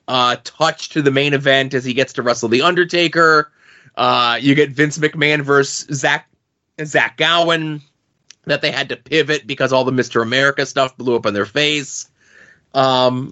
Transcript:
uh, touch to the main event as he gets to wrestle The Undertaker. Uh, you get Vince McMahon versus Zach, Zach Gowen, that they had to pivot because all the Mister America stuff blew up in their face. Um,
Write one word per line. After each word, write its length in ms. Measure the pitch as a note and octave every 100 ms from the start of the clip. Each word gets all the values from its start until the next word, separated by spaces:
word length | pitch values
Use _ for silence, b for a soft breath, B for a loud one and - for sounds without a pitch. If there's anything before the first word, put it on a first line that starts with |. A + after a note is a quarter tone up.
| -
uh, 280 | B2+ B2 A#2+
touch 460 | - - D#3+ D#3 -
to 140 | -
the 80 | C#3+
main 200 | C3+ C#3+
event 380 | C#3 C#3 C3+ C3+
as 100 | C3+
he 80 | B2+
gets 180 | A#2+ C3
to 80 | -
wrestle 260 | A#2+ A#2+ A2+
The 140 | A#2
Undertaker. 880 | E3 F3+ F3 F3 E3+ D#3+ E3 D#3 D3+ b b b b -
Uh, 400 | B2 B2 A#2+ A#2
you 140 | C3+ C#3
get 140 | D3
Vince 280 | C3 D3+ D3
McMahon 440 | D3+ D#3+ D3 D3+
versus 440 | C#3 C#3+ E3+ - - C#3+
Zach, 320 | D3 D3 - _ _ _ _ -
Zach 340 | D3+ D3+ A#2 -
Gowen, 640 | D#3 E3+ E3+ E3 D#3 D3+ - _ _ _ _ _ -
that 160 | C#3+
they 100 | D3+
had 160 | C3 C3+
to 80 | C3
pivot 500 | - D#3 C#3+ D3+ A2+
because 260 | C3+ B2+
all 120 | C3
the 80 | B2+
Mister 300 | B2+ A#2+ A#2+
America 440 | A2+ B2+ C#3 C#3 C3+
stuff 300 | - C3 -
blew 180 | B2
up 120 | A#2 A2
in 80 |
their 100 | G2+ G2
face. 640 | C#3+ D3 D3+ C#3 - - _ b b b b b
Um, 540 | C3+ C3 B2+ B2+ B2+ C3+